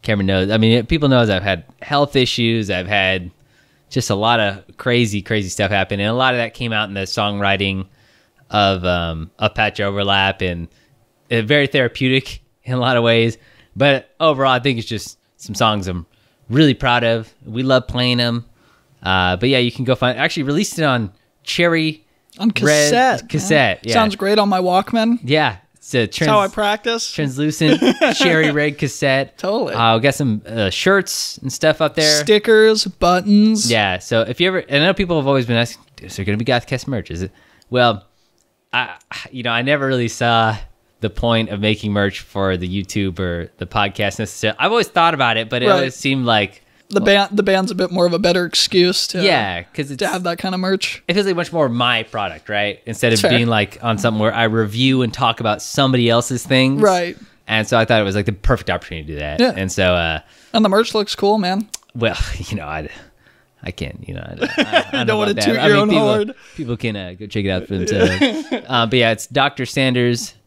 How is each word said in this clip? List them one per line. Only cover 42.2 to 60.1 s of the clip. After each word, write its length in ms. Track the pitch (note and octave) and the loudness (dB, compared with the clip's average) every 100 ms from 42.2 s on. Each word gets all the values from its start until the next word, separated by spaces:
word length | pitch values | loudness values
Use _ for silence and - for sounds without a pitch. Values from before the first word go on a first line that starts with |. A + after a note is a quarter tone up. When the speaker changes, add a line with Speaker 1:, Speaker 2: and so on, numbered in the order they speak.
Speaker 1:
for 360 | - G2+ F#2+ F#2 | -10 -4 -2 -2
the 120 | F2+ | -4
YouTube 500 | G2 F2+ G#2+ G2 F2 | -6 -6 -4 -4 -4
or 300 | F#2 E2+ E2 _ | -6 -6 -10 _
the 80 | C3 | -6
podcast 520 | A2+ G2+ F#2+ G2+ - | -2 -2 -2 -4 -4
necessarily. 400 | G#2+ - G#2+ - | -10 -4 -4 -2
I've 140 | E3 | 0
always 160 | A3+ - | 0 0
thought 260 | F3 E3+ | 2 2
about 220 | D3+ A#2+ A2+ | 2 0 0
it, 120 | A2+ | -4
but 140 | B2 | -2
it 40 | B2+ | 2
Speaker 2:
Right. 40 | C3+ | 2
Speaker 1:
always 180 | C3 | 0
seemed 320 | - C#3 C3+ A#2+ | -4 -2 0 2
like 360 | A2 G2 - _ _ _ | 2 0 -6 _ _ _
Speaker 2:
The 100 | G3+ | 0
band, 340 | G3 G3+ G3 G#3 | 4 2 2 0
the 60 | |
band's 260 | G3 F#3+ F#3+ | 2 0 0
a 40 | F3 | -4
bit 140 | F3+ | -2
more 120 | F3+ F3 | 0 0
of 80 | |
a 40 | E3 | 2
better 260 | E3+ F3+ F3 | 0 0 -2
excuse 600 | - - F#3 F3+ - - | -2 0 2 2 0 -4
to, 140 | - | 0
Speaker 1:
Yeah, 400 | G3 D3+ G2+ F2 | 2 2 0 -6
'cause 280 | F2+ - C#3 | -8 -10 -8
it's 60 | C3+ | -6
Speaker 2:
to 100 | F#3+ | -4
have 140 | F#3 | -4
that 140 | F3+ E3+ | -4 -4
kind 160 | F#3+ F#3 | -6 -4
of 40 | |
merch. 420 | F#3 F#3+ - - - | -2 -2 -2 -8 -2
Speaker 1:
it 60 | |
feels 120 | F3+ G3 | 0 0
like 100 | F3 | -2
much 160 | E3+ | -2
more 160 | E3 C#3 | 0 0
my 340 | A#2+ A#2+ A#2 | 2 2 0
product, 440 | A2+ A2+ G2 D#2 - | -2 -4 -6 -6 -6
right? 320 | G#2 G#2 G2 - | -2 -2 -4 -10
Instead 260 | A2 A#2+ | 0 2
of 80 | A2+ | 4
Speaker 2:
Fair. 100 | E3 | 4
Speaker 1:
being, 160 | A#2+ A#2 | 2 2
like, 320 | A2 G2 - | 0 0 -4
on 160 | A#2 G#2+ | -2 0
something 200 | A#2+ A2 | 0 2
where 160 | G#2+ | 0
I 100 | A#2 | 2
review 580 | A2+ A2+ G#2+ A2 C3 C3 | 0 2 0 2 2 2
and 100 | A#2+ | 0
talk 240 | A#2+ B2 A#2 | 0 -2 0
about 220 | A2+ G#2 | -2 -4
somebody 460 | - - C3 B2+ A#2 | -4 0 2 2 4
else's 340 | A#2 - B2 | 2 0 -8
things. 360 | - C3 C3 C#3 | 0 2 2 4
Speaker 2:
Right. 340 | G#3+ F3+ F3 - - _ - | 4 4 -2 -8 -20 _ -2
Speaker 1:
And 220 | A2 G#2+ | 0 2
so 100 | A#2 | 2
I 60 | |
thought 160 | A2 A2+ | 4 2
it 40 | |
was, 120 | G2 G2+ | 2 0
like, 80 | G2+ | -2
the 60 | |
perfect 380 | G2 - B2 - | -2 0 0 0
opportunity 360 | F2 - E2 D2+ | -4 -6 -12 -10
to 60 | |
do 60 | D2 | -8
that. 180 | D2 D2+ | -6 0
Speaker 2:
Yeah. 140 | B3 | 0
Speaker 1:
And 160 | - F#2+ | 0 -4
so, 240 | - F#2 | 0 2
uh, 260 | F2+ E2 | 2 0